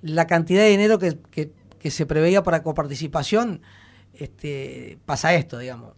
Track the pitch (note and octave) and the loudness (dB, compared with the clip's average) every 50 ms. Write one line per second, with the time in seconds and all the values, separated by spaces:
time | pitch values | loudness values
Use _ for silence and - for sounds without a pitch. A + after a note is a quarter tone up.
0 | - D#3+ D#3 E3 E3 E3 F3 E3 E3 E3 F3+ G3 G#3+ G#3+ G#3 G3 G#3 G#3+ A3 G3+ | -8 -4 0 0 2 2 2 0 2 2 4 6 6 6 6 6 6 4 4 4
1 | F3+ F3+ D3+ C#3+ - _ _ - D3+ D3 - _ _ - - _ - D#3 - - | 2 -2 -2 -4 -12 _ _ -8 -8 -8 -10 _ _ -20 -20 _ -8 -8 -4 -4
2 | D#3+ C#3 D#3 D3+ D#3 E3+ F#3 G3+ F#3+ F3+ E3+ D#3+ D#3+ E3 D3+ - D3+ C#3+ C#3 C3 | -4 -2 0 2 2 4 4 4 2 2 0 0 -2 -4 -4 -4 -4 -6 -6 -8
3 | D#3+ D3+ - D#3+ C#3 - - G#3+ A#3+ A#3 F#3 D3+ - - - - - - - - | -10 -4 -4 -4 -2 0 0 0 0 0 -6 -10 -14 -20 -20 -20 -20 -20 -20 -20
4 | _ _ _ - D3 C#3 - _ - D3+ C#3+ C#3 C3+ C3 C3 B2+ B2+ - D#3+ - | _ _ _ -16 -16 -16 -16 _ -12 -10 -10 -8 -10 -12 -14 -16 -16 -18 -20 -20
5 | _ - D3 - - D#3 F3 E3 - E3 - A#2+ B2 B2+ B2 A#2 A#2 A2 - | _ -8 -8 -4 0 2 2 2 0 -2 -10 -14 -12 -12 -14 -14 -18 -20 -20